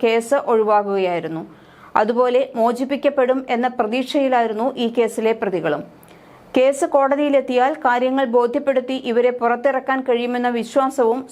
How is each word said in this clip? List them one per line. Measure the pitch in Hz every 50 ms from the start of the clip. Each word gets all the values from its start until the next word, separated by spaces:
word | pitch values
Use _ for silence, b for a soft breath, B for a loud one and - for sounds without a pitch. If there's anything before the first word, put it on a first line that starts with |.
| 247
കേസ് | 226 226 233 226 - 277
ഒഴിവാകുകയായിരുന്നു. | 277 - - 233 220 214 214 208 208 202 202 196 196 185 180 175 165 156 160 160 160 - B B B B B B B B B B
അതുപോലെ | - 214 214 233 240 254 247 247 254 - - -
മോചിപ്പിക്കപ്പെടും | 233 226 240 233 240 269 262 285 - - 285 285 277 247 247 254 262 262 -
എന്ന | 247 233 240 247
പ്രതീക്ഷയിലായിരുന്നു | 240 247 214 214 233 262 254 - - 285 269 262 254 240 233 220 208 214 240 269 262
ഈ | 240 233 226 233 247
കേസിലെ | 226 220 - 233 220 220
പ്രതികളും. | 226 226 226 196 185 165 160 160 147 139 - - - - B B B B B B B B B B -
കേസ് | 254 254 277 277 277 339
കോടതിയിലെത്തിയാൽ | 320 294 277 269 269 285 294 294 294 277 269 262 269 247 247 254 277 311
കാര്യങ്ങൾ | 311 269 247 240 247 254 254 262 269 269
ബോധ്യപ്പെടുത്തി | 233 233 247 240 240 254 285 277 277 254 254 254 262
ഇവരെ | 262 254 262 247 220 240 247 247
പുറത്തിറക്കാൻ | 247 247 233 240 240 240 240 277 269 262 269 269 269 262
കഴിയുമെന്ന | 262 262 240 233 240 247 247 247 247 247
വിശ്വാസവും | 240 233 226 233 - 277 262 269 269 277 233 226 240 262 262 -